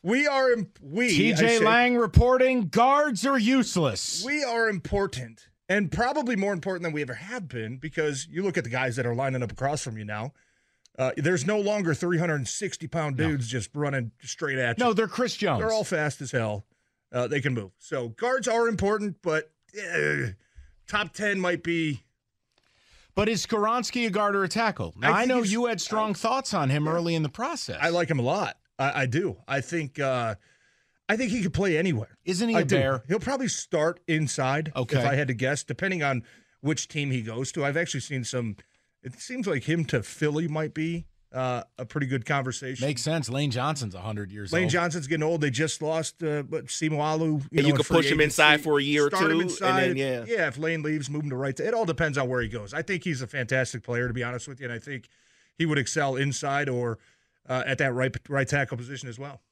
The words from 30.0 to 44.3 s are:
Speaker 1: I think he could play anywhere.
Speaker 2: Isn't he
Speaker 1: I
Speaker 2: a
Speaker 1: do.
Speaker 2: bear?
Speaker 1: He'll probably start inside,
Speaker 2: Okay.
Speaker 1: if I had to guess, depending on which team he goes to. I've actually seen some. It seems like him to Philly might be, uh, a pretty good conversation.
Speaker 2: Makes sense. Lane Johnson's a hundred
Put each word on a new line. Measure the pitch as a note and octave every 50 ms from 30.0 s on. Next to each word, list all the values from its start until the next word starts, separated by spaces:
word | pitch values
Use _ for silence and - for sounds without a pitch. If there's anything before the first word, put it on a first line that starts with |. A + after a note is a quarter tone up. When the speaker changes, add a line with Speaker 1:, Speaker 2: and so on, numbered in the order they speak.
| C#3+ C3+ C3 B2 A#2 A2+ G#2+ - _ _ _ _ _ _ _ _ _ _ _ _ _
Speaker 1:
I | - G#3
think | A3 C4 A3
he | G#3 B3+
could | F3+ D#3 -
play | D3+ G3 G3 E3
anywhere. | D3+ F3 F#3+ D3+ A2 G#2+ - - _ _
Speaker 2:
Isn't | - F#3 F3 A#3 A#3
he | A3+
Speaker 1:
I | E3+
Speaker 2:
a | E3
Speaker 1:
do. | C3+ -
Speaker 2:
bear? | C#3 C3+ C3+ C3+ B2+ -
Speaker 1:
He'll | C3+ F3+ A3
probably | - B3 C#4 C4 C4
start | F#3+ - - - _ - D#3+ D3+ E3 F3 - _
inside, | - D#3+ D#3+ D#3 C3 - - C3 C3 C#3 D3+ D#3+ D3+ C#3
Speaker 2:
Okay. | C#3 B2+ - - C3+
Speaker 1:
if | B2
I | C#3+ C#3
had | C3+ D3 C3
to | B2+
guess, | G#2 B2+ C3 C#3+ C3 -
depending | - - - F#3 G3 F#3 F3 D3
on | C#3 C3+ B2 - - - - _ _ _ _
which | - C#3+ D#3 - - -
team | - D#3 C#3+ C#3
he | B2+ B2+
goes | A2 A2+ A2 A#2+ C3+ - -
to. | D3+ C#3+
I've | C#3 C#3
actually | D#3+ E3+ - - C#3
seen | - - C#3+ C3 A#2+
some. | - - B2 A#2 A2 G2 - - _ _ _ _ _ _ _
It | _ C3 B2+ -
seems | - - B3 C4 G#3+
like | G3 D#3+ B2+ -
him | D3 D#3+ E3+ D#3+
to | - - B2
Philly | G#2 - - - D#3 D3+ D3 D#3 E3+
might | E3 D3+ D#3 D#3+ D3+ -
be, | D#3 D#3 E3 E3+ E3+ E3+ - _ _ _ _
uh, | - B2+ C3 B2+ B2 A#2+ - _ _
a | - B2+
pretty | - - D3+ C#3+
good | B2+ C3+ C3 A2
conversation. | - D3+ C#3 C3 C3 B2 - C#3 B2+ C3 B2+ B2+
Speaker 2:
Makes | D3 C#3+ A#2+ -
sense. | D3+ D#3+ E3 C3 G#2+
Lane | A#2+ C#3 D3 C#3+
Johnson's | A2 B2 B2+ D3 D#3 C#3 B2 G#2 F2+
a | F#2
hundred | F#2 A2 G#2+ G#2 G#2 F#2